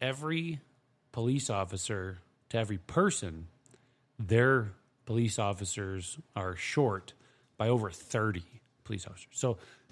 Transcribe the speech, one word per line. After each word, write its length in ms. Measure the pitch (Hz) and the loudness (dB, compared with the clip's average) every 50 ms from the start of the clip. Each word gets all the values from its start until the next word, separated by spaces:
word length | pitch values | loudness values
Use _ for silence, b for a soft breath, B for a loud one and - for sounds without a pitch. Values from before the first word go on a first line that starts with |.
every 600 | 127 131 135 139 151 156 165 165 165 165 165 139 - _ _ _ _ _ _ _ _ _ | -4 -4 -2 -4 -4 -4 -2 -2 -2 -4 -6 -8 -10 _ _ _ _ _ _ _ _ _
police 400 | - 120 113 123 131 139 - - | -4 0 2 2 2 2 0 0
officer 680 | 110 98 95 87 101 95 - - 110 98 92 95 92 90 - _ _ _ _ - | 0 0 0 -2 -4 -6 -4 -4 -4 -4 -4 -6 -8 -10 -14 _ _ _ _ -4
to 80 | - 117 | -2 0
every 200 | 113 101 107 92 | 0 0 -4 -6
person, 720 | - - - 165 190 202 - - - 90 80 80 85 - - _ _ b b b b b b b b b _ - | -6 -2 2 2 2 2 2 -2 -4 -6 -8 -10 -12 -14 -18 _ _ b b b b b b b b b _ -6
their 540 | 113 92 113 117 123 131 135 131 110 101 92 - _ _ _ _ - | 0 4 6 6 8 8 6 4 2 0 -6 -12 _ _ _ _ -6
police 320 | - 110 117 120 110 - - | -2 0 2 2 2 2 2
officers 760 | 107 101 101 92 104 95 - 104 101 95 95 95 90 - - 151 - _ - | 0 0 0 -2 -4 -6 -4 -4 -4 -4 -4 -6 -8 -10 -12 -14 -14 _ -6
are 180 | 107 95 92 87 | -4 -4 -4 -4
short 600 | 82 - - - 147 143 120 98 92 - - - b b b b b b b b | -4 -6 -2 2 4 4 4 2 0 -4 -10 -20 b b b b b b b b
by 120 | - 107 113 | 0 2 4
over 220 | 123 120 107 95 | 4 2 2 -2
thirty. 720 | 87 - - - - 117 107 110 98 90 85 - - - _ _ _ _ - | -6 -8 -8 -2 0 2 2 2 0 -2 -6 -12 -16 -20 _ _ _ _ -10
Police 220 | - 107 92 - | -8 -8 -8 -8
officers. 220 | - - - - - | -10 -14 -18 -18 -12
So, 260 | - - - 127 113 - B B B B B B | -4 0 0 0 0 0 B B B B B B